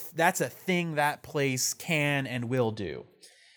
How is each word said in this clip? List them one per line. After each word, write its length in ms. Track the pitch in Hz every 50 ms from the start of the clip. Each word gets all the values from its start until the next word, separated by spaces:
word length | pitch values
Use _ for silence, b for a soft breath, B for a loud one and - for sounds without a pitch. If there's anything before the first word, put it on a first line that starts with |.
| - - -
that's 260 | 156 165 180 185 -
a 80 | 156 123
thing 460 | - - - 185 185 175 175 170 156
that 280 | 147 143 147 143 - -
place 520 | - - 147 139 139 131 127 - - -
can 520 | - - - 170 151 143 147 143 139 135
and 200 | 135 123 123 120
will 240 | 113 131 131 120 110
do. 340 | 107 104 98 82 67 62 - - _ B B B B B B B B